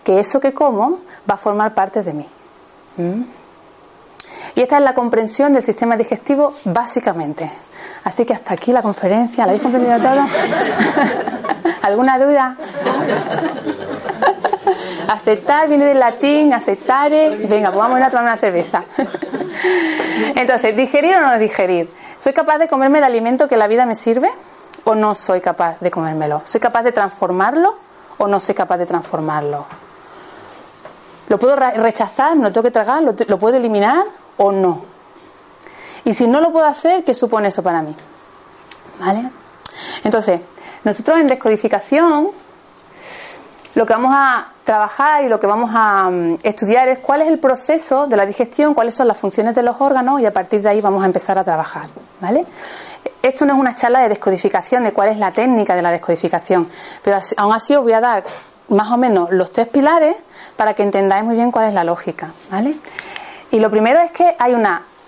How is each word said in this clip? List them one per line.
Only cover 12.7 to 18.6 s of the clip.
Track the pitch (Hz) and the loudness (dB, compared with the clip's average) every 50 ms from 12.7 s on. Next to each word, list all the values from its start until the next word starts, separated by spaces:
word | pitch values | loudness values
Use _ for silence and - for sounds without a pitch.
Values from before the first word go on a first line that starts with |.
| - 285 277 269 269 269 294 285 220 - - - - - 330 311 - - - 302 302 - - - - - - - - - - 523 392 392 - - - 392 - 403 370 - - - - - - - | -10 -6 -4 -4 -2 -2 -2 -2 -2 -4 -4 -4 -6 -4 -4 -6 -6 -6 -8 -8 -8 -8 -10 -10 -12 -10 -10 -10 -6 -2 0 -2 -2 0 -4 -4 -4 -2 -2 -2 -2 -2 -4 -10 -10 -8 -4 -4
Aceptar | 214 208 - 226 214 214 - - 285 302 320 302 | -4 -2 0 0 0 0 2 0 2 2 2 2
viene | 294 285 285 | 2 4 4
del | 285 277 269 | 4 4 4
latín, | 254 233 226 233 - 277 294 302 302 294 262 | 4 2 0 0 0 2 2 4 4 4 2
aceptare. | 233 - - 196 196 - - 254 269 285 294 302 311 311 311 - - 214 196 | 2 0 -2 -4 -4 -2 0 0 2 2 2 2 4 2 2 0 -2 -2 0
Venga, | 208 208 214 190 | 0 0 0 0
pues | 175 196 | 0 2
vamos | 214 240 254 254 262 | 2 2 2 2 2
a | 262 | 2
tomar | 262 247 233 | 2 2 0
una | 240 226 | 0 0
cerveza. | 220 - 208 180 175 | 0 0 0 0 0